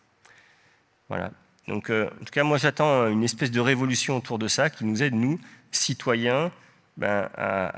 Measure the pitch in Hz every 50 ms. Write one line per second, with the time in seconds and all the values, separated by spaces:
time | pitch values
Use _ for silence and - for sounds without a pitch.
0 | _ _ _ _ _ - - - - _ _ _ _ _ _ _ _ _ _ _
1 | _ - 101 92 90 95 - - _ _ _ _ _ - 101 104 - - 113 107
2 | 104 - - - 110 - - 143 147 151 147 135 143 147 135 - 151 151 139 127
3 | 117 110 107 110 117 117 113 110 151 123 117 120 120 127 135 123 131 131 123 -
4 | - - 135 120 117 - 120 110 113 104 - - 139 156 - - 113 107 107 107
5 | 143 139 120 110 120 135 165 - - - - - _ _ - - - - 127 -
6 | - 127 117 117 117 120 123 139 165 175 - - - - _ _ _ _ _ -
7 | - 101 104 101 - - - - 101 101 101 95 92 - -